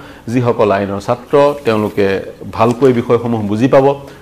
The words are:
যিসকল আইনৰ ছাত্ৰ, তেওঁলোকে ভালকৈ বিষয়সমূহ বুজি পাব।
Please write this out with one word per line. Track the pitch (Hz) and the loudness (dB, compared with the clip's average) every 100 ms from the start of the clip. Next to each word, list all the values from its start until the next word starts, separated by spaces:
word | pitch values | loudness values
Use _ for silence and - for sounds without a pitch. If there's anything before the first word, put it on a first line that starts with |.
| - - - | -14 -18 -6
যিসকল | 123 120 113 104 | -2 0 0 0
আইনৰ | 98 98 98 | 0 -2 -4
ছাত্ৰ, | 113 120 - 143 143 143 113 | -4 -6 0 2 2 0 -2
তেওঁলোকে | 110 107 - 98 95 - - 104 | 0 0 0 0 -2 -6 -14 -10
ভালকৈ | 92 117 117 135 | 0 0 2 2
বিষয়সমূহ | 120 113 120 120 113 | 2 0 -2 0 -4
বুজি | 101 107 123 | -2 0 2
পাব। | 139 135 139 - - | 4 4 0 -8 -14